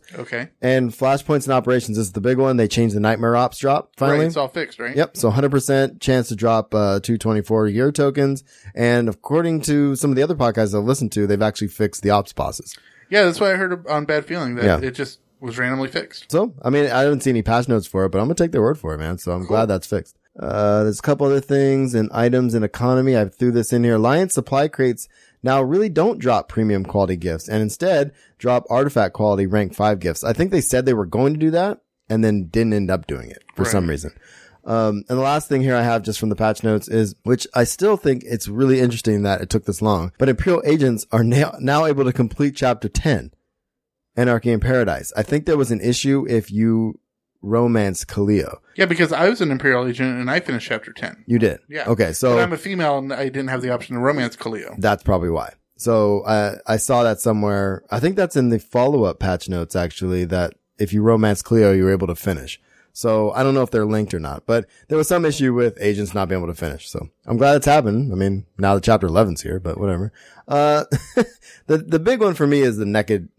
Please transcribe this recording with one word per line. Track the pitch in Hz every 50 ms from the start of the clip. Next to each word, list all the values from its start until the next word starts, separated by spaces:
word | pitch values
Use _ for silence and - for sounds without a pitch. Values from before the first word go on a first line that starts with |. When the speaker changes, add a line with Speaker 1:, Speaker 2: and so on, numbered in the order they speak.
| _ - -
Speaker 1:
Okay. | - 120 - 127 117 123 160 _ _
Speaker 2:
And | - 127 131 131 127 117
flashpoints | - - 135 131 139 139 139 - 151 143 -
and | 135 135
operations | 127 120 123 127 127 120 - 104 110
is | 110 92 92
the | 107
big | 98 123 131 127
one. | 135 131 131 120
They | 113 101
changed | - 120 117 113 101
the | 104
Nightmare | 104 107 113 107 113 117 117
Ops | 120 123 123 - -
drop, | 135 139 139 - - _ _
finally. | - 139 139 143 147
Speaker 1:
Right, | 156
it's | 165 165
all | 156 139 131
fixed, | - 170 151 - - -
right? | 117 120 139
Speaker 2:
Yep. | 143 160 - -
So | - - 113
hundred | 107 131 143 139
percent | 143 135 135 - 135 135 135 - - -
chance | - - 131 127 117 -
to | 117
drop, | 92 117 113 113 110 110 - -
uh, | 110 104 101 98 101
two | - - 117 107
twenty-four | - 110 110 107 98 - 110 110 107
year | 107 101 113 127 147
tokens. | 147 - 143 139 139 143 139 139 139 139 - _ _ _ - 98 -
And | - 120 120 120 120 120 113
according | 98 - - - 139 165 170 170 160 156 139
to | 143 147 147 143 143 139
some | 123 - 143
of | 131
the | 127 143
other | 160 175
podcasts | 143 127 117 104 113 110 101 101 104
I've | 104
listened | 120 139 - 127 104 -
to, | 104 104
they've | 98 101 98 107
actually | 107 104 - 107 95
fixed | - - 107 101 - - -
the | 98
Ops | 101 101 101 - -
bosses. | - - - - - - - - - _ _ _ _ _ -
Speaker 1:
Yeah, | 185 208 202
that's | 175 165 -
what | 208 196 190
I |
heard | 185 190 185 180 175 165
on | - 151 151 147
Bad | 147 151 151 147
Feeling, | - 165 180 147 123 120
that | 120 120
Speaker 2:
Yeah. | 101 85 76 - -
Speaker 1:
it | -
just | - 139 135 - - _ _ _ -
was | 135 120 117 123
randomly | 123 123 131 135 135 131
fixed. | - 170 - - - - - - 147
Speaker 2:
So, | 165 214 247 - - -
I | 123
mean, | 135 143 147
I | 127 117 127 139
haven't | 147 147 131 -
seen | 135 123
any | 113 104
patch | - 117 120 123 131
notes | 120 110 95
for | - - 95 95
it, | 95
but | 85 95
I'm | 107
gonna | 139 175
take | - 170 165 -
their | 127 107
word | 120 156 151
for | - 82 78
it, | 76
man. | 78 80 90 90
So | - - 87
I'm | 90
Speaker 1:
Cool. | 92 87
Speaker 2:
glad | 98 110 113
that's | 104 98 90 -
fixed. | - 104 98 - _ - _ _ _ _ -
Uh, | - - - 104 104 104 104 107 107
there's | 107 104 -
a | -
couple | 151 147 - 143
other | 139 139 139
things | 135 - 139 139 139 135 135 135 135 127 120
in | 113 107 104 -
items | 117 117 120 123 127 127 120 113
and | 113 107
economy. | 101 - - 123 123 127 127 131 135 127
I | 113 104
threw | 95 - - 127 123 117
this | 120 110 - 123
in | 120 120
here. | 117 117
Alliance | 107 107 120 139 170 190 185 -
supply | 139 120 - 135 135 147 156
crates | - - 131 127 117 - - - _ _ _ _ _ _ -
now | 127 131 139 131
really | 127 156 190 214 214
don't | 156 156 180 226 233 -
drop | - 127 117 98 - -
premium | - 113 110 107 104 95 95
quality | 87 - 101 98 90 92
gifts | 85 85 90 82 82 -
and | - 107 107 110
instead | 107 - - 165 185 180 147 143 147 - _ _ _ _ _
drop | - 123 123 123 - -
artifact | 117 127 139 143 - 120 104 90 -
quality | - 107 107 101 98 98
rank | 92 101 107 101 87 -
five | - 104 107 104 92
gifts. | 87 87 80 - -
I | - 117
think | - 170 190
they | 196 165 -
said | - - 127 127
they | 131 123
were | 107 98
going | 85 - 113 131 143 156
to | 151
do | 156 160 160
that | 170 185 202 - - _ _ _ _ _ -
and | 110 113 110
then | 110 104 101 90 82
didn't | - 113 113 113 107
end | 104 98 90
up | 92 90 80
doing | - 71 65 58 -
it | - - _ _ -
for | - -
some | 120 113 98 87
Speaker 1:
Right. | 82
Speaker 2:
reason. | 76 69 82 85 - - _ - - - - - _ _ -
Um, | - 113 113 110 107 104 101 104 -
and | 123 127
the | 131
last | 135 147 151 147 -
thing | 143 131 131
here | 135 127
I | 120 117
have | 120 117 113 92
just | 110 104 -
from | 113 110
the | 101
patch | - 110 110 107 - -
notes | 113 107 104 - -
is, | - 113 110 101 - _ -
which | 107 127 120 - - -
I | 127 120
still | - - - 185 214 208 185
think | - 147 131 123 -
it's | - 120 107 - 101
really | 104 113 135 131 131 127
interesting | 127 120 117 117 - 113 107 101 101
that | 98 98 90 92
it | -
took | - 110 -
this | - 95 - 107
long, | 107 101 87 80 87 - -
but | 127 135
Imperial | 123 - - 190 175 165 -
agents | - 156 160 139 131 117 104 - - -
are | 110 117
now, | 113 120 139 147 - - -
now | - 131 143 151 160
able | 156 143 135 135
to | 127 127
complete | - 123 107 - - 143 143 135
chapter | - 139 127 120 - - 101
ten, | - - - 160 135 85 60 64 _ _ _ _ _ _ _ _ _ _ _ _ _ _ _ _ -
Anarchy | - 123 123 120 113 107 117
in | 117 104
Paradise. | 104 123 131 127 117 95 73 67 - - -
I | 107 107
think | - 143 151 151
there | 180 156 147
was | 131 113
an | 117 101
issue | 95 120 120 - - 139 139 139 - -
if | 117 113 104 -
you | 101 107 113 113 113 113 113 110 - - _ _ _ _ _ _ _ _ -
romance | 101 110 117 120 120 117 113 104 98 90 - -
Cleo. | - - 104 101 101 107 95 90 - - - _ _ _
Speaker 1:
Yeah, | - 190
because | 175 170 160 170 151 160
I | 135 170 196
was | 240 226 196
an | 151
Imperial | 135 127 - 139 127 123 127
agent | 127 120 123 131 131 123 123
and | 123 127
I | 143 180
finished | 170 - 131 113 -
chapter | - 120 110 - - -
ten. | - - 95 - - -
Speaker 2:
You | - 120 113
did? | 113 98 - - _ -
Speaker 1:
Yeah. | 147 156 120 113
Speaker 2:
Okay, | 117 98 107 80 78
so | - 131 127 120
Speaker 1:
But | 120 175
I'm | 175 165
a | 151
female | - 196 196 180 160 147 143 139
and | 135 139 135
I | 117 139
didn't | 135 131 135 135 131
have | 131 127
the | 123 127
option | 123 120 - - 123
to | 120
romance | 123 135 151 143 123 117 -
Cleo. | - - 117 113 104 - - - -
Speaker 2:
That's | 104 107 104 - -
probably | - 98 90 85 87
why. | 82 80 55 - - _ _ _ _
So, | - - 120 113 110 107 104 104 101
uh, | - 104 110 104 104 104 - - -
I | - 110 107
saw | - - 131 120 120
that | 113 107 -
somewhere. | - 117 107 104 104 104 101 98 98 98 95 - - -
I | - 113
think | 131 175 196
that's | 202 185 175 -
in | 147 127 120
the | 117 107
follow-up | - - - 123 123 135 147 135 107 90 78 -
patch | - 95 90 87 - -
notes, | 90 87 85 80 -
actually, | 95 87 82 - - 92 92 90 90 90
that | 82 92 90 87 82 - _ _ _ _ -
if | 107 95 101
you | 107 104
romance | 113 117 110 110 107 101 - -
Cleo, | - 117 113 110 101 95
you | 95 92
were | 95 98
able | 92 95
to | 87 85
finish. | - - 101 90 71 65 - - - _ _ _ _ _ _ -
So | - - 117 110 110 107 104 -
I | 113 131
don't | 135 135
know | 135 127
if | 117 -
they're | 113 107
linked | 107 107 107 107 98 -
or | 85
not, | 76 71 69 80 -
but | - 113 117 104 - _ _ _
there | - 151
was | 156 151 -
some | 180 175 165
issue | 156 139 135 135 131 120
with | 120 120 113 101 -
agents | 101 104 104 101 104 90 87
not | 104 95 85
being | 95 92
able | 87 82 82
to | -
finish. | 87 78 71 69 - -
So | - - - - _ _ -
I'm | - 120 113
glad | 139 139 147
it's | 143 -
happened. | 143 143 156 127 107 104 117 143 131 92
I |
mean, | 92 95 98 98 98 - - _
now | - 92 95 101
the | 98
chapter | - - 113 107 98 85
eleven's | 82 101 113 95 80 - -
here, | - - 95
but | 92 - - -
whatever. | 101 98 92 85 98 107 - _ - - - - -
Uh, | - 139 147 147 151 147 151 151 - - -
<laughs> | - - - 247 226 - - _ _ - - - _
the, | - 156 156
the | 160 160 160 160
big | 165 220 262 226
one | 214 196 170
for | 147 151
me | 143 147 143
is | 139 123 110
the | 104 107
naked, | 101 104 107 101 - 110 98 85 - _